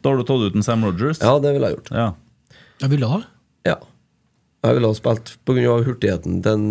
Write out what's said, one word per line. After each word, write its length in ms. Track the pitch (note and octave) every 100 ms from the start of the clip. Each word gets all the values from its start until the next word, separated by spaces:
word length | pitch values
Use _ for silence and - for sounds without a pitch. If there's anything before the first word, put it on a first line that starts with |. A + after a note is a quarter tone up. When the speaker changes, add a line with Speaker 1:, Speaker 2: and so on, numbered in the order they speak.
Speaker 1:
da 80 | C#3
har 80 | C3+
du 40 | A2+
tatt 160 | C3 G#2
ut 100 | G#2
en 40 |
Sam 200 | G#2 A#2 G#2+
Rogers. 340 | F2 C3+ D#3+
Speaker 2:
Ja, 80 | A#2 C#3+
det 160 | C#3+ C#3
ville 160 | A2+
jeg 60 | -
gjort. 100 | - -
Speaker 1:
Ja. 100 | A#2 F2 _ _ _ - - -
Speaker 3:
Jeg 80 | C3+
ville 160 | C#3+ A2+
da? 80 | F3+ - _ _ _ F2
Speaker 2:
Ja. 120 | - - _ _ _ _ _ _ _
Jeg 120 | - B2
ville 140 | A2+
ha 80 | G#2+
spilt 320 | A#2+ A2 - - -
på 80 | B2+
grunn 160 | A#2+
av 160 | A#2+ B2
hurtigheten 560 | A#2+ G#2 F#2 - F#2
til 80 | G#2
en 140 | G#2+ G#2+